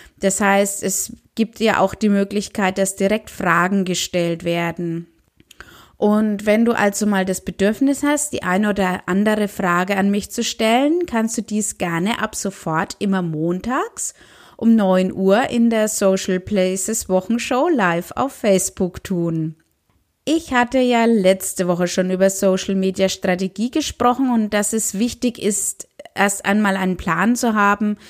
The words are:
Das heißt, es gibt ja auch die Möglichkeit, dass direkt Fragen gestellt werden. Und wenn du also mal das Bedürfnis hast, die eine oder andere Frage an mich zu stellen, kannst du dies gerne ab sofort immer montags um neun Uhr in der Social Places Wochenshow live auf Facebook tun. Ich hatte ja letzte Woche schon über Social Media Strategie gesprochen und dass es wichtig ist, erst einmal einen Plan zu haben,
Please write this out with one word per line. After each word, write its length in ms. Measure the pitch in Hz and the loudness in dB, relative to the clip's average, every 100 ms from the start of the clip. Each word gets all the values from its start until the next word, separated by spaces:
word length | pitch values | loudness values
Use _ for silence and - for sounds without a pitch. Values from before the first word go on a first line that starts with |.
| - _ | -20 _
Das 200 | 196 190 | -2 0
heißt, 440 | 202 196 202 - | 2 2 0 -4
es 280 | 190 - - - _ - | -4 -4 -6 -12 _ -4
gibt 240 | 220 - | -4 0
ja 200 | 220 190 | 0 2
auch 160 | 190 - | 0 0
die 140 | 214 | 0
Möglichkeit, 680 | 202 196 202 - - 190 190 | 2 0 -4 -6 -2 -2 0
dass 180 | 196 - | -2 0
direkt 340 | 196 214 - | 0 0 -4
Fragen 540 | - 185 170 180 196 | -4 0 2 2 0
gestellt 600 | 180 175 - 180 170 170 175 | 0 -2 -4 -2 -2 -2 -2
werden. 640 | 170 170 165 170 165 170 _ _ _ - - - - - - | -2 -2 -4 -6 -6 -10 _ _ _ -20 -20 -20 -20 -20 -2
Und 480 | 208 208 220 202 208 | 2 2 2 0 2
wenn 180 | 214 | 2
du 100 | 233 | 2
also 320 | 233 208 202 214 | 2 0 0 0
mal 180 | 196 190 | 0 0
das 160 | 185 | -4
Bedürfnis 640 | - - 196 220 269 277 | -6 0 0 2 0 2
hast, 280 | 190 196 - | 0 0 -2
die 120 | 190 | -4
eine 260 | 180 185 214 | -2 0 0
oder 320 | 202 185 180 - | 0 0 -2 -2
andere 400 | 190 208 214 202 | 0 2 0 -2
Frage 500 | - 190 175 185 202 | -2 0 0 0 0
an 120 | 196 | 0
mich 220 | 202 - | 0 -4
zu 120 | - | -6
stellen, 640 | 226 - 220 233 285 349 349 | -6 -2 2 2 2 0 0
kannst 300 | 233 226 - | -2 -2 -4
du 40 | |
dies 360 | 202 208 208 - | -4 -4 -4 -4
gerne 440 | 180 170 190 233 | -4 -2 -2 -2
ab 140 | 214 - | -4 -6
sofort 600 | 196 - 175 160 196 - | -8 -6 -4 -2 -2 -4
immer 220 | 202 190 | -2 0
montags 920 | 175 156 165 180 226 269 440 - - - - - - - | -2 -2 -2 -2 -2 -4 -4 -6 -12 -12 -20 -20 -20 0
um 180 | 226 226 | 4 4
neun 380 | 196 185 185 | 4 4 2
Uhr 360 | - 190 202 - | 0 4 4 4
in 200 | 240 233 | 2 2
der 180 | 226 214 | 2 0
Social 540 | - 196 190 - 185 | 2 2 2 0 -4
Places 680 | 185 208 185 190 - 220 - | -2 0 0 -2 -4 -6 -2
Wochenshow 640 | 185 185 233 - 254 330 | -2 0 -2 0 0 2
live 420 | 294 180 170 165 - | 2 2 0 -4 -4
auf 180 | 269 | -4
Facebook 680 | - 220 190 - - 180 - | -2 2 2 0 -4 -6 -6
tun. 520 | - 180 170 165 160 156 _ _ _ _ _ _ - | -6 -2 0 -2 -4 -6 _ _ _ _ _ _ -2
Ich 260 | 320 330 | -2 0
hatte 280 | 247 240 262 | 0 2 2
ja 260 | 247 233 226 | 2 4 4
letzte 640 | 226 185 190 - - 180 | 4 4 2 -2 -4 0
Woche 180 | 175 175 | 0 0
schon 240 | - 185 | 0 -2
über 180 | 185 190 | 2 2
Social 460 | 196 196 185 - 190 | 2 2 2 0 0
Media 320 | 190 190 190 | 0 0 -2
Strategie 640 | - - 180 185 - 240 | 0 -2 -2 -4 -4 -4
gesprochen 580 | 320 285 - 240 247 262 | -2 -4 0 2 2 0
und 240 | 233 208 | 0 0
dass 200 | 208 202 | 0 0
es 260 | 220 - 190 | -2 -4 -2
wichtig 420 | 240 - 247 233 | -4 -2 -4 -2
ist, 460 | 202 202 - - - - - - | -4 -2 -4 -8 -14 -20 -8 -2
erst 300 | 202 202 - | 0 0 0
einmal 300 | 208 208 190 | 0 2 0
einen 220 | 185 175 | -2 -2
Plan 400 | - 165 208 247 | -2 0 2 2
zu 160 | 240 | 0
haben, 420 | 214 202 202 208 208 | 2 2 2 0 -4